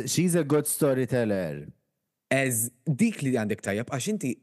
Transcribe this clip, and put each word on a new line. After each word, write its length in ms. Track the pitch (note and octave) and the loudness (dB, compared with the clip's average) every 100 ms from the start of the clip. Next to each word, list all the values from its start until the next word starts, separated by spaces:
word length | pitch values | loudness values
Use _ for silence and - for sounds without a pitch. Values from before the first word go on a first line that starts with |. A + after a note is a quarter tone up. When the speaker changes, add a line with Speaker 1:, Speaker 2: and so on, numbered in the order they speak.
| B2 | 0
Speaker 1:
she's 300 | - F3+ F3 | 0 2 2
a 80 | |
good 240 | C#3+ D3 D3 | 2 2 0
storyteller. 1000 | - D3 C3 B2 B2+ A2 G2 E2 D2 D2+ - _ _ _ _ - | 0 2 2 2 0 2 0 -2 -6 -12 -18 _ _ _ _ -2
Speaker 2:
As 360 | C3+ C3+ A2+ A#2+ - | 0 2 0 -4 -6
dik 400 | - B2+ A3+ - | -4 2 2 2
li 100 | C3+ | 0
għandek 300 | B2 G#2+ G#2 | 0 0 -2
tajjeb, 240 | G#2 G#2 A#2 | -2 -2 -2
għax 220 | C3+ G3 | -4 -4
inti 240 | G#3+ C3 - | -2 -4 -6